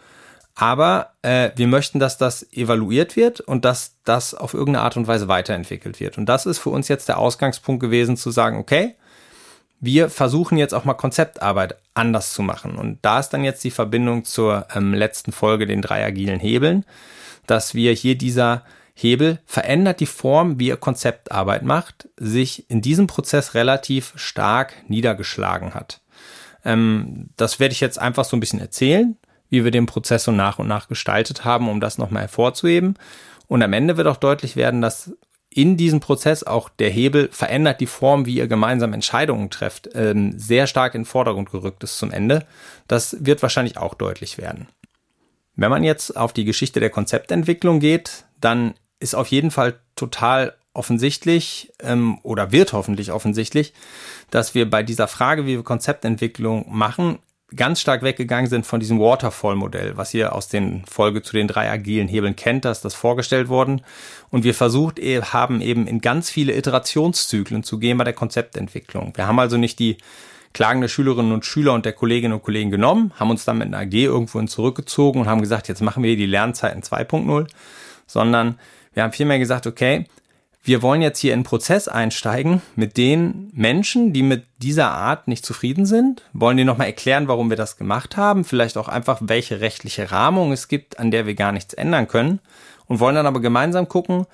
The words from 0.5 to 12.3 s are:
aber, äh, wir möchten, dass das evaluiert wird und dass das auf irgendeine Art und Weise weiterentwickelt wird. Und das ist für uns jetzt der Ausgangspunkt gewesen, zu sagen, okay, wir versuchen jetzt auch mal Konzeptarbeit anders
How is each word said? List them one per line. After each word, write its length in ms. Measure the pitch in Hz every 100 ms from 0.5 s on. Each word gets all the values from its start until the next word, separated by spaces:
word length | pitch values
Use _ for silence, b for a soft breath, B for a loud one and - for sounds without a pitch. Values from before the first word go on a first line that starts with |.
| -
aber, 560 | 113 127 165 185 - _
äh, 280 | 123 127 117 120
wir 100 | 120
möchten, 320 | 135 147 143
dass 180 | 135 -
das 360 | 127 - -
evaluiert 640 | - 117 113 104 123 170 -
wird 240 | 233 233
und 240 | - 131
dass 320 | 123 123 - _
das 300 | - 120 -
auf 200 | - 123
irgendeine 300 | - 139 127
Art 120 | 117 123
und 100 | 113
Weise 220 | 113 98
weiterentwickelt 720 | 92 90 92 90 92 - -
wird. 160 | 98 -
Und 100 | 107
das 200 | 127 190
ist 140 | 165
für 100 | 147
uns 180 | 135 135
jetzt 200 | 139 -
der 100 | -
Ausgangspunkt 600 | 120 - 135 - - 127
gewesen, 360 | 120 120 120 120
zu 140 | -
sagen, 260 | 120 113 110
okay, 380 | - 147 226 - B B B B B B B _
wir 280 | 123 139 160
versuchen 480 | - 131 143 175 160
jetzt 160 | 143
auch 120 | 110
mal 100 | 139
Konzeptarbeit 840 | 127 135 - 160 - 101 98 90 - _
anders 400 | - 117 110 -